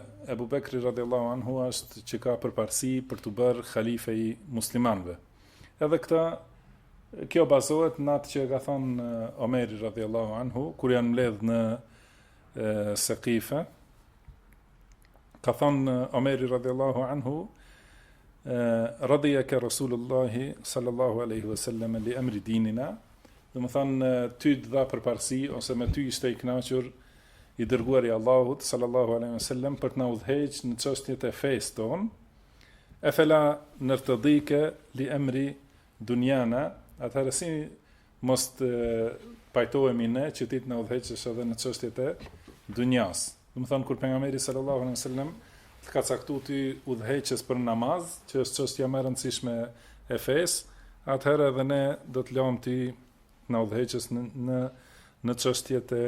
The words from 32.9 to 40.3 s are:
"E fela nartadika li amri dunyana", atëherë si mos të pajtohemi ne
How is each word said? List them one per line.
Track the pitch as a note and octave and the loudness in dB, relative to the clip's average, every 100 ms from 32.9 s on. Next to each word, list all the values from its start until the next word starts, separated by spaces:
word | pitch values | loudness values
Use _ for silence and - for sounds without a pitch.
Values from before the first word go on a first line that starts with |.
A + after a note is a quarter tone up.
| - | -2
"E | D3 | 2
fela | D#3 D#3 D#3 D3 D3 - - | 6 8 8 6 2 -4 -6
nartadika | C3 C3 - A#2+ C#3+ D3 D3 D3 D3+ - - | 0 0 2 2 6 4 6 2 2 -2 -12
li | B2+ C3+ | -6 -2
amri | C#3+ C#3 C3 C#3 C#3+ - - _ _ | 0 0 0 -2 -4 -16 -20 _ _
dunyana", | A2+ B2 B2+ C3+ A#2+ A#2+ D#3+ G3 - - | -2 2 4 4 2 0 -2 -6 -18 -10
atëherë | A#2+ C3+ C3+ | -4 -2 0
si | - F3 D#3 D#3 - _ _ _ _ | -2 -2 -4 -6 -12 _ _ _ _
mos | B2 B2+ - - | 0 2 0 -2
të | B2+ A#2+ A#2 A2+ A2+ - - A#2 - | -2 0 0 0 -2 -4 -14 -20 -2
pajtohemi | B2 A#2 C#3 C3+ A#2 A#2 | 0 2 4 4 4 0
ne | B2 D3+ | 0 -2